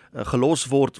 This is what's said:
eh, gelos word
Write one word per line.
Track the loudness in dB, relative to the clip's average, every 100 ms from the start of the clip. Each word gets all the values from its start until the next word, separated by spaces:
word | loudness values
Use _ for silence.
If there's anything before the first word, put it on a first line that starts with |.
| _ -12
eh, | -4
gelos | 0 2 0 0
word | 0 0 -2